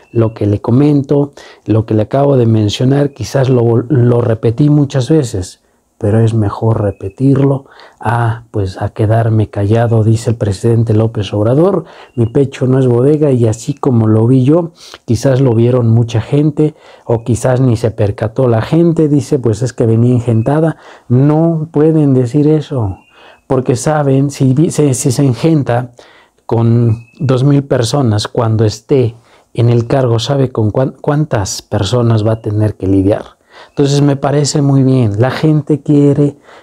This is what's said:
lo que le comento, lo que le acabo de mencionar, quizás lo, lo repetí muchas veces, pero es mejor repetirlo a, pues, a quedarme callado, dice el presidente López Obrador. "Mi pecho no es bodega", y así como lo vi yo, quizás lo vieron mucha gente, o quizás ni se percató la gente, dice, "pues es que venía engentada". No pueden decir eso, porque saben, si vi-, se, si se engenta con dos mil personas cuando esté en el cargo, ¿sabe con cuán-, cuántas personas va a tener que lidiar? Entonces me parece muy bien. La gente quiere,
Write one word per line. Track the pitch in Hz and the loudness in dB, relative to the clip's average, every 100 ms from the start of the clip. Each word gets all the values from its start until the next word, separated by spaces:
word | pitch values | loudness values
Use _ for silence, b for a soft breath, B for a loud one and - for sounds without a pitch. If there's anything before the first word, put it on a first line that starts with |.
| b | b
lo | 113 110 | -2 -2
que | - 101 | -2 -2
le | 104 | -2
comento, | - 120 147 143 135 143 143 B B B - | 0 2 2 0 0 -2 -2 B B B -2
lo | 110 104 | -2 0
que | |
le | 107 | -2
acabo | 107 135 143 135 | 0 0 2 2
de | 113 | 2
mencionar, | 110 104 - 127 139 143 | 2 0 0 0 0 -2
quizás | - 110 143 131 | -4 -6 -2 0
lo, | 127 117 113 - | 2 2 0 0
lo | 135 120 120 | 0 2 2
repetí | 113 110 120 117 147 | 0 -2 -2 0 2
muchas | 147 143 139 117 | 2 0 -2 0
veces, | 160 120 101 92 - _ _ _ - | 0 0 -6 -10 -14 _ _ _ -6
pero | 107 107 | 0 2
es | 113 | 2
mejor | 113 104 - 113 107 | 0 -2 -2 -2 -2
repetirlo | 101 - 98 - 135 131 135 135 - B B B | -4 -6 -12 -2 0 2 0 -2 -8 B B B
a, | 110 117 117 113 - | -4 -2 -2 -4 -8
pues, | 110 95 - | -6 -6 -6
a | 101 | -8
quedarme | - 104 113 117 110 107 | -4 0 0 0 0 -2
callado, | 104 101 113 117 113 | -4 0 0 2 0
dice | 110 110 123 | 2 0 -2
el | 113 | -4
presidente | 104 95 117 113 117 | -4 -2 0 0 0
López | 107 113 113 101 | 0 0 -4 -6
Obrador. | 104 107 135 185 285 - B B | -2 0 2 2 0 -6 B B
"Mi | - 113 | -4 -2
pecho | 139 135 - 127 | 0 -2 -2 0
no | 131 | 2
es | 127 | 2
bodega", | 117 135 151 151 | 2 2 2 0
y | 127 113 | 2 0
así | 110 - | -2 -8
como | - 143 117 110 | -4 0 2 2
lo | 110 113 | 2 2
vi | 131 | 2
yo, | 127 170 170 B B B | 4 2 0 B B B
quizás | - 110 139 127 | -4 -2 0 2
lo | 135 | 2
vieron | 113 120 123 117 | 2 2 2 2
mucha | 113 117 113 | 2 0 -2
gente, | - 143 151 147 151 - B B | -2 0 0 0 -2 -4 B B
o | - 113 | -6 -4
quizás | 120 110 131 127 | -2 -2 0 0
ni | 131 110 | 0 0
se | 113 | -2
percató | - 104 - 110 - 127 | -2 -4 -2 -6 -2 0
la | 113 | 0
gente, | - 160 170 165 156 | 0 0 2 2 2
dice, | 147 - 147 | 0 0 -2
"pues | 120 101 | -2 -2
es | 123 | -4
que | - 117 | -2 0
venía | 113 120 | 2 2
engentada". | 123 120 113 123 147 160 - B B B | 0 0 -2 0 0 0 -4 B B B
No | 123 143 151 165 160 156 | 2 2 2 0 -2 -4
pueden | 147 156 160 143 | 0 2 2 2
decir | 127 120 151 147 | 2 0 0 2
eso, | 156 - 135 104 90 _ B B B - | 0 -2 -4 -4 -8 _ B B B -4
porque | 131 127 120 | -2 0 -2
saben, | 156 151 139 135 143 | 0 0 0 0 0
si | - 135 | 0 0
vi-, | 131 165 | 2 0
se, | - 147 | 2 0
si | 127 143 | 0 -2
se | 123 | 0
engenta | 139 113 160 156 123 120 127 - B B B B - | 0 0 0 0 0 -4 -4 -16 B B B B -4
con | 113 117 120 117 110 - - | 0 2 2 2 -2 -8 -8
dos | 123 127 | -2 0
mil | 139 143 | 2 2
personas | 139 131 113 143 123 104 - | 0 -2 0 0 0 0 -2
cuando | - 113 110 | -2 -2 0
esté | 110 - - 139 117 - b b b | 0 -2 -2 0 0 -6 b b b
en | - 120 | -2 0
el | 120 117 | 2 0
cargo, | 135 127 117 | 0 0 -2
¿sabe | 117 143 127 | -2 -2 -2
con | - 107 | 0 -2
cuán-, | 131 135 - | 0 -4 -4
cuántas | - 147 151 120 95 - | -4 -2 -2 -4 -4 -8
personas | - 104 98 123 117 113 | -6 -4 -2 0 0 0
va | 107 | 0
a | 113 | -2
tener | 110 104 107 - | -4 -2 -2 -2
que | 92 | -2
lidiar? | 98 95 107 - _ B B B | 0 2 -2 -6 _ B B B
Entonces | - 139 143 | -2 0 2
me | 143 139 | 0 0
parece | 139 143 139 156 | -2 -2 -2 0
muy | 139 135 | 2 2
bien. | 131 131 113 104 | 2 2 0 0
La | 127 | -2
gente | - 156 151 - 147 | 0 0 0 0 -4
quiere, | - 143 143 143 143 - B B | 2 2 4 2 0 -2 B B